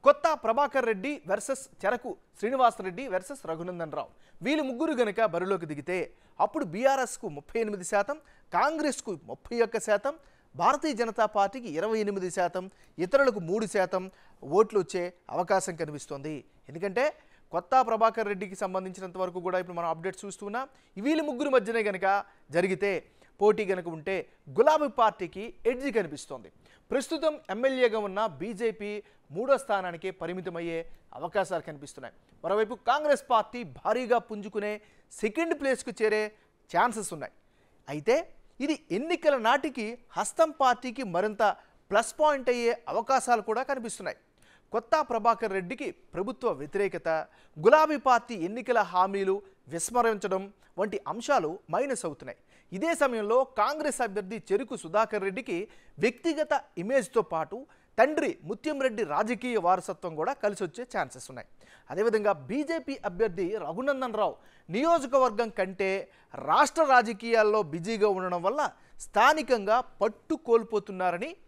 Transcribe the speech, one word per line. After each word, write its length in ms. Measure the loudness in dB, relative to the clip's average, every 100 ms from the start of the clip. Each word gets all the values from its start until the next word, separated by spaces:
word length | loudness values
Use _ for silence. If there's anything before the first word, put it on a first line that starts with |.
కొత్త 180 | 6 6 2
ప్రభాకర్ 540 | 0 0 2 2 2 0
రెడ్డి 360 | -2 -4 -8 -4
వర్సెస్ 580 | -4 -4 -8 -8 -4 -2
చెరకు 300 | -2 -6 -14 _ _
శ్రీనివాసరెడ్డి 720 | -4 4 4 2 -10 -8 -4
వర్సెస్ 380 | -6 -6 -14 -8
రఘునందన్ 460 | -8 -8 -8 -8
రావు, 160 | -8 -10 -14 -20 -8
వీళ్ళు 200 | -2 0
ముగ్గురు 300 | 0 -2 -2
గనుక 320 | 0 0 2
బరిలోకి 420 | 0 0 -2 -4 -4
దిగితే, 460 | -10 -6 -4 -4 -10 _ _
అప్పుడు 240 | -2 0
బీఆర్ఎస్కు 640 | -6 0 2 2 -2 -6 -10
ముప్పై 320 | -10 -6 -4
ఎనిమిది 240 | -2 -4
శాతం, 340 | -2 0 0 -6 _ _ _
కాంగ్రెస్కు 640 | 0 0 0 -2 -4 -8 -12
ముప్పై 360 | -12 -16 -8 0
ఒక్క 180 | 0 0
శాతం, 360 | 0 0 0 -6 _ _ _ 2
భారతీయ 360 | 4 4 0
జనతా 340 | -2 -2 2 0
పార్టీకి 420 | 2 0 0 -6
ఇరవై 300 | -4 0 0
ఎనిమిది 320 | 0 -2 -4
శాతం, 400 | -2 -2 -2 -8 _ -20 -6
ఇతరులకు 420 | 2 4 4 2
మూడు 260 | -2 -2 0
శాతం 440 | 0 0 -2 -6 _ -20 -18
ఓట్లు 340 | 0 4 4 2
వచ్చే 340 | 0 -4 -6 _ -8
అవకాశం 460 | -4 2 0 0 -6
కనిపిస్తోంది. 680 | -8 -8 -12 -10 -10 -10 -14 _ -16
ఎందుకంటే, 480 | -8 -4 0 0 -2 _ _ _
కొత్త 340 | -6 2 2 4
ప్రభాకర్ 420 | 4 2 2 -4
రెడ్డికి 280 | -4 -6 -6
సంబంధించినంత 600 | -4 -4 -6 -10 -12 -6
వరకు 240 | -4 -4
కూడా 180 | -2 -2
ఇప్పుడు 180 | -2 -6
మనం 120 | -4
అప్డేట్స్ 360 | -4 -6 -8
చూస్తున్నాం. 440 | -14 -12 -8 -8 -8 _ _ -6
వీళ్ళు 200 | 0 0
ముగ్గురు 280 | 0 -2 2
మధ్యనే 320 | 2 2 -2
గనక 420 | -2 0 0 0 -2 _ _
జరిగితే, 560 | 0 0 0 0 -2 -6 _ _ _
పోటీ 240 | 4 4
గనక 240 | 0 -2 -4
ఉంటే, 400 | -8 -4 -4 -6 _ -8
గులాబీ 380 | 4 6 6 2
పార్టీకి 680 | 4 2 2 -10 -8 -14 -4 -2
ఎడ్జ్ 300 | 0 0 0
కనిపిస్తోంది. 560 | -2 -8 -12 -14 -16 _ _ _ _
ప్రస్తుతం 480 | -4 -2 0 -2 -2 -8
ఎమ్మెల్యేగా 480 | -2 0 2 2 2
ఉన్న 280 | -4 -2 -4
బీజేపీ 760 | -4 -10 -4 -4 -4 -8 -10 -14 _ _
మూడో 280 | -6 2 2
స్థానానికే 520 | 2 -2 -2 -6 -8
పరిమితమయ్యే 760 | -8 -8 -6 -8 -6 -6 -6 -8 -14 _
అవకాశాలు 480 | -12 -4 -2 0 -2
కనిపిస్తున్నాయి. 520 | -6 -14 -16 -16 -18 _ _ _
మరోవైపు 300 | -2 0 0
కాంగ్రెస్ 500 | -2 0 2 4 2 4
పార్టీ 320 | 2 2 -8
భారీగా 560 | -10 -6 -2 0 4 2
పుంజుకునే 640 | 2 -10 -6 -6 -4 -8 _ _ _
సెకండ్ 480 | -4 -2 0 0 0
ప్లేస్కు 320 | 0 0 -4 0
చేరే 300 | 2 2 -2 -8 _ _ _ 2
ఛాన్సెస్ 360 | 2 0 -8
ఉన్నాయి. 200 | -10 -12 _ _ _ _ _ -10
అయితే, 440 | -4 2 2 0 -16 _ _
ఇది 220 | -4 -4 _
ఎన్నికల 460 | -6 -2 2 2 2
నాటికి 640 | 2 2 0 -4 -8 -8 _
హస్తం 400 | -6 -6 2 2
పార్టీకి 520 | 4 2 2 -4 -6
మరింత 540 | -2 0 0 2 0 0 _ _ _
ప్లస్ 240 | 0 0 2
పాయింట్ 300 | 2 2 0
అయ్యే 320 | 0 0 -2 -4
అవకాశాలు 540 | -4 2 0 2 0
కూడా 200 | 0 -4
కనిపిస్తున్నాయి. 540 | -2 -4 -6 -8 -10 -10 _ _ _ _ _
కొత్త 180 | -6 2 2
ప్రభాకర్ 520 | 2 0 0 0 -2
రెడ్డికి 380 | -4 -6 -8 -8
ప్రభుత్వ 600 | -10 _ -8 -6 -4 -4
వ్యతిరేకత, 580 | -4 -4 -2 -2 -2 -2 -2 -4 _ _ 4
గులాబీ 380 | 8 8 6 2
పార్టీ 380 | 4 2 2
ఎన్నికల 460 | -6 -6 -6 0 0
హామీలు 600 | 2 2 2 2 -2 -2 -4 _ -12
విస్మరించడం 840 | -8 -2 2 2 0 -2 -4 -4 _ _ -6
వంటి 220 | -4 -4 -8
అంశాలు 500 | -8 0 0 0 -6 -4
మైనస్ 340 | -2 -2 -4
అవుతున్నాయి. 340 | -6 -10 -14 -16 _ _ _
ఇదే 220 | -4 -2
సమయంలో 500 | 2 0 0 2 2
కాంగ్రెస్ 580 | 2 0 0 0 -4 -2
అభ్యర్థి 400 | -4 -4 -6 -10 -2
చెరుకు 240 | -2 -2 -10
సుధాకర్ 460 | -2 0 0 -2
రెడ్డికి 460 | -4 -6 -6 -6 -6 -14 -20 -2
వ్యక్తిగత 500 | -2 0 -4 -2 0 0 -2 -10
ఇమేజ్తో 440 | 0 0 2 0
పాటు 440 | 0 -2 -4 -8 -12 _ _ 2
తండ్రి 400 | 4 4 -2 -4
ముత్యం 380 | -8 -6 -4 0
రెడ్డి 240 | -2 0
రాజకీయ 520 | -2 0 0 -2 -2 0
వారసత్వం 600 | 2 2 0 -8 -8 -4
కూడా 160 | -4
కలిసి 320 | -2 -2 -2
వచ్చే 220 | -8 -8 -8 -6
ఛాన్సెస్ 340 | -6 -8 -16
ఉన్నాయి. 180 | -18 -18 -20 -20 -20 _
అదేవిధంగా 420 | 0 2 2 2
బీజేపీ 680 | 0 -2 -4 -2 -4 -4 -6
అభ్యర్థి 520 | -6 -2 -2 0 -4 -4
రఘునందన్ 580 | -6 -4 -2 -2 -2
రావు 220 | -2 -2 -4 -20 _ -6
నియోజకవర్గం 800 | 0 2 2 4 2 2 2 -4
కంటే 640 | -2 -4 -2 -2 -2 -6 _ _
రాష్ట్ర 500 | -10 2 4 4 4
రాజకీయాల్లో 800 | 6 6 6 -4 2 4 6 4
బిజీగా 460 | 0 -6 -4 0 2
ఉండడం 340 | 2 -2 -2
వల్ల 280 | -2 0 -4 -6 _ -18
స్థానికంగా 800 | -4 4 6 6 4 2 4 2
పట్టు 540 | 2 -2 -2 -2 _
కోల్పోతున్నారని 1040 | -4 4 4 4 -4 -4 -2 0 0 -6 -10